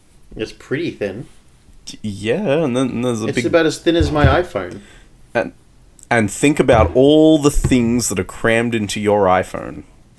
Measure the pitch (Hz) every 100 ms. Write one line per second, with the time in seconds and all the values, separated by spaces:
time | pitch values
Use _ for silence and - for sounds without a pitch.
0 | _ _ _ - 110 - - 139 160 -
1 | 101 101 - - _ _ _ - - -
2 | 107 98 107 151 202 147 151 123 131 113
3 | 123 117 113 135 151 165 160 - 175 165
4 | 151 151 135 151 175 98 90 95 - -
5 | - _ - 123 - - _ _ _ _
6 | - 120 107 - 143 151 135 117 104 127
7 | 139 156 156 160 143 - - 127 117 120
8 | 110 95 92 - 113 113 120 113 101 110
9 | 104 104 95 92 92 - 58 76 - -
10 | _